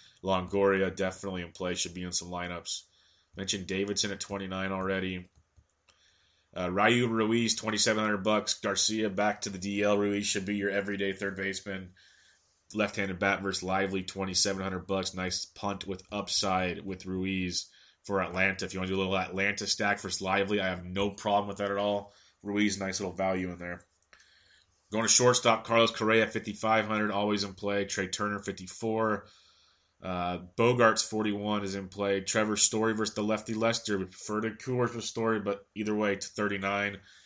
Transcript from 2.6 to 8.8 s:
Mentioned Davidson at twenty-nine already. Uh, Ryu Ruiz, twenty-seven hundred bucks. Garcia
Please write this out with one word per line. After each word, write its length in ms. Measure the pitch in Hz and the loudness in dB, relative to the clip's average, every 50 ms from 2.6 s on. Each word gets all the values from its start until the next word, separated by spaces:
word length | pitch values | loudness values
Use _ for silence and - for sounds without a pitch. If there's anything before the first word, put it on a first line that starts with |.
| - - - - - _ _ _ _ _ _ _ _ _ - | -8 -8 -10 -10 -10 _ _ _ _ _ _ _ _ _ -10
Mentioned 300 | - 98 98 - 98 92 | -8 -4 -4 -4 -4 -2
Davidson 440 | 92 95 95 101 101 101 - - 101 | -2 0 0 0 0 0 0 0 -2
at 80 | 98 95 | -2 -6
twenty-nine 520 | - - 101 98 98 92 95 95 95 95 | -6 -6 -6 -6 -6 -4 -4 -4 -2 -2
already. 580 | 95 95 95 95 95 95 92 92 92 92 90 - _ _ _ _ _ - - _ _ _ _ _ _ _ _ _ _ _ _ _ _ _ _ _ - | -2 -2 0 0 0 0 -2 -2 -4 -6 -8 -12 _ _ _ _ _ -20 -20 _ _ _ _ _ _ _ _ _ _ _ _ _ _ _ _ _ -8
Uh, 140 | 92 90 90 | -6 -4 -2
Ryu 360 | 90 98 107 113 120 120 123 | 2 4 4 4 4 4 2
Ruiz, 480 | 113 113 113 110 110 113 120 117 110 - | 2 2 2 2 2 2 2 2 2 0
twenty-seven 480 | - 107 110 107 104 - 117 107 107 107 | -2 -2 -2 0 2 2 2 2 2 2
hundred 200 | 107 104 98 95 | 0 0 0 2
bucks. 320 | 107 107 104 104 - - | 2 2 2 2 0 -4
Garcia 540 | - - 104 98 95 | -2 -2 -2 0 2